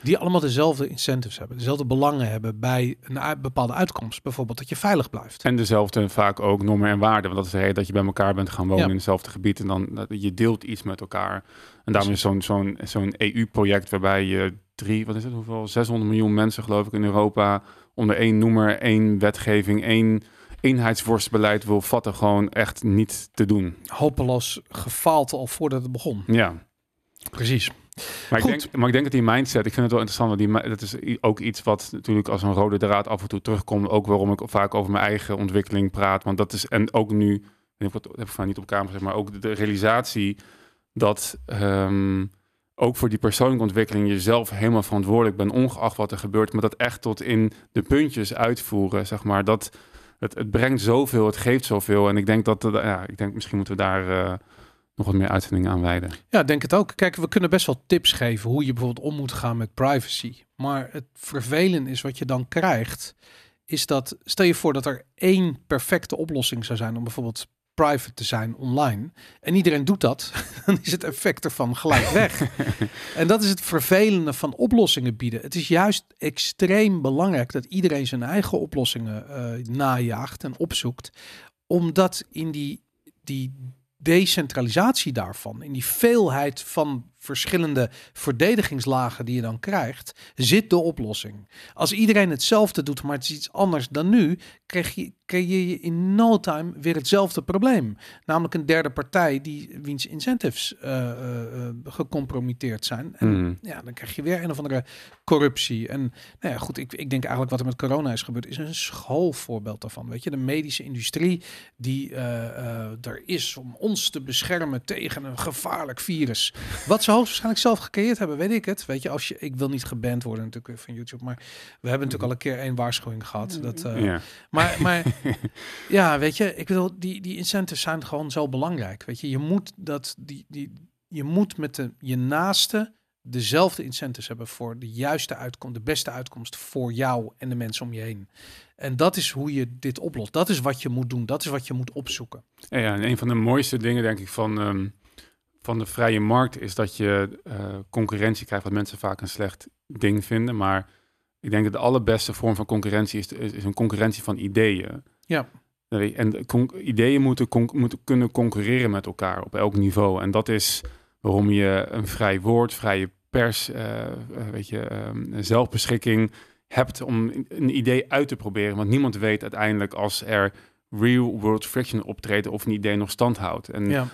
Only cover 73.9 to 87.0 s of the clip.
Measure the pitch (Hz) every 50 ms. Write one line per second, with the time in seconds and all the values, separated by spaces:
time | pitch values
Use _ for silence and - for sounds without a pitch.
73.9 | 185 190 214 220 202 180 160 147 131 - - 147 127 - 240 214 240 233 196 156
74.9 | - 139 123 123 110 110 127 117 110 110 - 139 - 175 143 - 170 170 190 214
75.9 | 196 - - _ _ - - 151 131 - - - - - 190 180 190 214 220 208
76.9 | 190 165 135 135 135 151 180 196 175 131 120 - - 135 127 - 175 190 180 175
77.9 | 151 139 135 120 135 123 120 131 175 208 185 - - 151 - 151 - 143 123 -
78.9 | - 120 113 110 107 107 - 135 143 135 120 117 117 120 123 113 120 139 143 135
79.9 | 127 123 123 117 110 110 - - - - - 139 127 - 170 165 - - - 120
80.9 | 123 - - - _ - - - - - - - _ _ _ - 170 175 170 165
81.9 | 156 185 185 185 - - - _ - 156 160 165 147 147 143 143 - - _ _
82.9 | _ _ _ _ _ _ - - 139 135 131 131 135 135 127 127 - _ _ _
83.9 | _ - 143 156 165 185 196 170 - 190 147 131 - 135 123 117 107 170 202 247
84.9 | 269 - - 156 123 120 92 92 107 - - 107 107 117 156 147 135 131 127 -
85.9 | - - 233 233 240 233 202 151 131 139 143 147 139 - - - - - 151 147
86.9 | 135 120